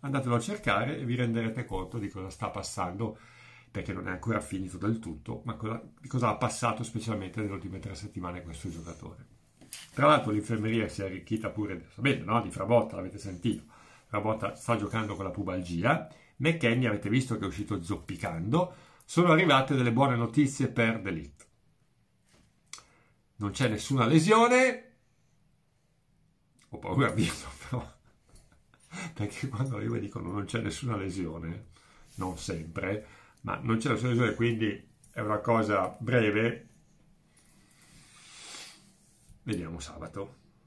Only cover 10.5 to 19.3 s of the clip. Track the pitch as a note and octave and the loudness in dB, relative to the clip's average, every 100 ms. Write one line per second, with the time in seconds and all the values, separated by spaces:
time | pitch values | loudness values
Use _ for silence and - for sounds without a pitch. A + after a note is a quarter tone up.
10.5 | A2 A2 A2+ G#2+ - F#2+ F2+ - A2 A2 | 0 2 0 0 -4 -6 -6 -4 -4 -2
11.5 | - G2+ F2+ - - C3 - E2 A2+ G2 | -4 -6 -6 -10 -2 0 0 2 0 0
12.5 | F2+ G2 A#2+ A2 F#2+ F2+ G2 G2 F2+ A#2 | -4 4 4 4 -6 -8 -10 -10 -4 -2
13.5 | G2+ - - - - _ G#2 G#2+ A2 - | -2 -6 -20 -20 -20 _ -4 0 0 -2
14.5 | - - A2+ G2 A2+ G#2 G2 F#2+ F2+ F#2+ | -6 0 0 2 -2 -2 -4 -4 -4 -4
15.5 | F#2 F2 E2+ G#2+ D#3+ - - - _ D3+ | -4 -2 0 2 2 0 -16 -20 _ 0
16.5 | D#3+ A#2+ A#2+ B2 G2+ G2+ A#2+ B2+ A2+ G2 | 4 2 4 2 0 2 2 2 -2 -2
17.5 | F2 G#2 G2+ E2 F#2+ - F2+ F#2 E2 F#2 | -4 -4 -4 -4 -6 -6 -6 -4 -4 0
18.5 | D3+ F3+ - - - - - F3 | 2 2 -4 -20 -20 -2 4 8